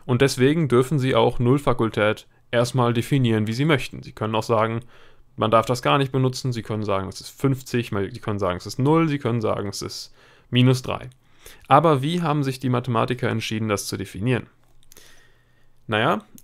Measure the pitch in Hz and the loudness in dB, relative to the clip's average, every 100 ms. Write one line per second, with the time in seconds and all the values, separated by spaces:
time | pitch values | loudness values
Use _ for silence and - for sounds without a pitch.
0 | - 123 135 - 131 160 143 120 135 147 | -2 2 2 4 2 2 2 2 2 0
1 | 127 117 120 - 120 139 139 117 113 107 | 0 2 2 2 2 2 2 0 0 0
2 | 104 110 - _ _ 120 123 131 120 117 | 0 0 -8 _ _ 0 0 2 2 0
3 | - 143 120 110 107 113 156 135 - - | 0 2 2 2 0 0 2 0 -2 -12
4 | - - 110 110 110 113 113 117 - - | -16 -8 -4 -2 0 0 0 -2 -10 -18
5 | - - - - 110 113 113 123 147 147 | -20 -20 -16 -4 2 2 2 0 0 0
6 | 135 131 131 127 131 117 104 107 104 95 | 0 0 0 -2 -6 -6 -6 -6 -2 -2
7 | 95 - - - 135 131 - 123 117 101 | -4 -10 -16 -4 -2 -2 -4 -4 -2 -4
8 | 95 120 - 101 95 90 104 - 131 160 | -4 -6 -6 -2 -2 -4 -6 -2 2 2
9 | 165 143 120 120 104 107 104 - 98 - | 2 -2 -2 -2 -2 -2 -6 -8 -10 -12
10 | - - - _ _ 123 127 131 107 98 | -16 -20 -20 _ _ 4 4 4 -2 -8
11 | 127 - _ _ - - - 139 165 139 | -10 -20 _ _ -20 -12 4 6 6 4
12 | 143 175 165 151 135 131 131 120 123 113 | 0 -2 0 0 -2 -4 -2 -2 0 0
13 | 120 123 117 110 - 110 110 101 - 104 | 0 -2 -2 -2 -4 -4 -2 -2 -4 -8
14 | 95 - 117 120 - _ _ - - - | -8 -6 -2 -2 -4 _ _ -20 -20 -20
15 | - - - _ _ _ - _ - 107 | -20 -20 -20 _ _ _ -20 _ -4 0
16 | 131 208 - - | 0 -2 -6 -18